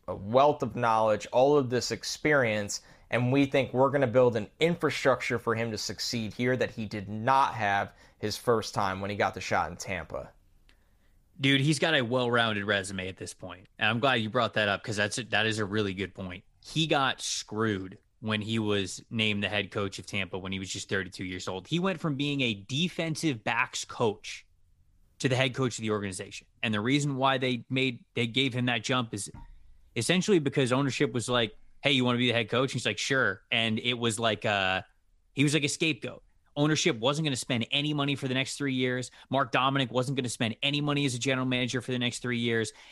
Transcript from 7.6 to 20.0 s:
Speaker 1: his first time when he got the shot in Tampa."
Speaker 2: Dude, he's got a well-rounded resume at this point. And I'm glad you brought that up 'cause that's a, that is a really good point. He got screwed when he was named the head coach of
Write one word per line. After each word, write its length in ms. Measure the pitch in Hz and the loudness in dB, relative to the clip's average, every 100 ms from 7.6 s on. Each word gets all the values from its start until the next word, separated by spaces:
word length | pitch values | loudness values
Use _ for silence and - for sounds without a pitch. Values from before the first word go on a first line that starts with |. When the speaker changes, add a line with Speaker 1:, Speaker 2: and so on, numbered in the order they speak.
| 101 101 98 - - - | 0 2 -2 -8 -20 -8
Speaker 1:
his 180 | 107 - | -8 -4
first 380 | - 113 - | 0 0 0
time 260 | 120 98 95 | -2 -2 -2
when 80 | 98 | -4
he 80 | 104 | 0
got 160 | 101 | 0
the 80 | 95 | -2
shot 300 | - 101 80 | -2 0 0
in 60 | 87 | -6
Tampa." 500 | - 90 76 71 67 _ _ _ _ _ _ _ _ _ _ - | -8 -8 -6 -10 -12 _ _ _ _ _ _ _ _ _ _ -4
Speaker 2:
Dude, 220 | 135 139 | 2 2
he's 160 | 143 156 | 2 2
got 160 | 170 | 2
a 80 | 151 | 2
well-rounded 640 | 117 127 120 120 117 104 101 | 2 0 2 2 2 0 2
resume 420 | 101 95 95 92 | 0 0 -6 -8
at 80 | 90 | -10
this 160 | 90 | -14
point. 340 | - 92 90 104 - | -12 -14 -16 -18 -2
And 100 | 107 | 0
I'm 120 | 117 | 2
glad 160 | 135 127 | 2 2
you 120 | 110 | 0
brought 240 | 123 110 | 0 0
that 160 | 110 104 | 2 2
up 160 | 95 | 2
'cause 120 | - 104 | -2 -2
that's 200 | 104 - | -2 -2
a, 60 | 110 | -2
that 160 | 104 110 | 0 0
is 140 | 110 | 0
a 40 | |
really 300 | 98 107 101 | -2 0 -2
good 180 | 92 92 | -2 -8
point. 320 | 95 92 95 - _ | -8 -10 -12 -16 _
He 260 | - 151 160 | -8 -4 0
got 360 | 151 131 - | 2 0 -2
screwed 720 | - - - 107 110 98 95 - _ _ | -6 -6 -6 -2 0 -2 -6 -14 _ _
when 220 | 110 107 | -4 -4
he 160 | 107 113 | -2 -2
was 440 | 104 101 92 - - | 0 0 -2 -8 -8
named 340 | 113 110 104 | 0 0 2
the 60 | 98 | 0
head 220 | 104 95 | -2 -2
coach 280 | 110 98 | -4 -4
of 60 | - | -6